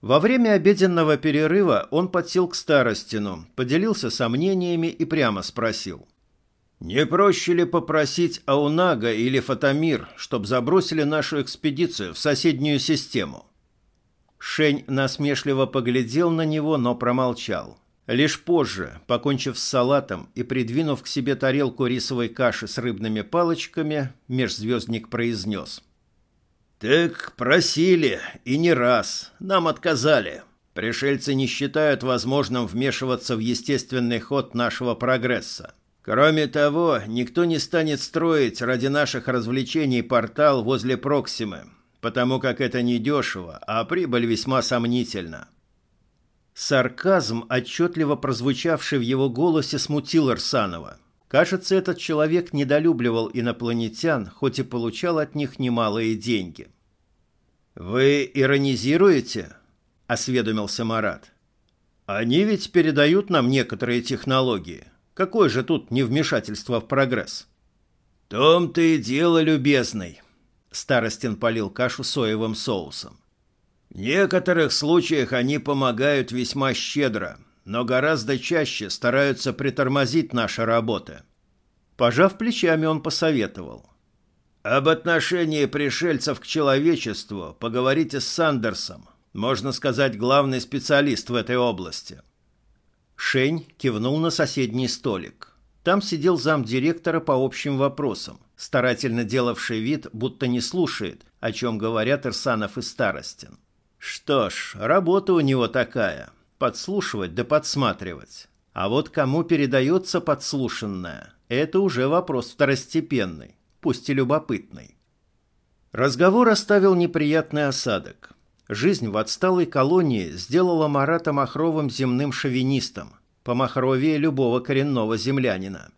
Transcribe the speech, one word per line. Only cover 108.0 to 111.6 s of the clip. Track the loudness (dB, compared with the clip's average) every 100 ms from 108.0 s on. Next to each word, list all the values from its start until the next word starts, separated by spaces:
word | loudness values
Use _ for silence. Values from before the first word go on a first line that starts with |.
| -8 -12 -16 -20 -20 _ _
А | -6 -2
вот | -2 -2
кому | -2 0 0
передаётся | 2 2 2 2 2 2 0 -4
подслушанное – | -2 -2 -2 -4 -4 -4 -6 -6 -8 -12 -18 _ _
это | -2